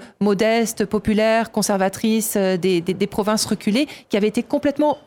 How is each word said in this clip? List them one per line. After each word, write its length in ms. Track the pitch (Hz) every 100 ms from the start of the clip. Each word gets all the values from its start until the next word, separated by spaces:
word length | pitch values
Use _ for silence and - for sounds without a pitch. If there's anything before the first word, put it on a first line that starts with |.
| - -
modeste, 680 | 202 196 220 226 220 - -
populaire, 640 | 214 214 208 220 226 226
conservatrice, 840 | - 196 196 190 - 220 220 220 208
euh, 200 | 190 185
des, 220 | 190 175
des, 140 | 170
des 140 | 185 202
provinces 380 | - 202 214 -
reculées, 420 | 208 - 214 302 - -
qui 80 | 208
avait 100 | 214
été 160 | 226
complètement 560 | - 285 285 285 302 285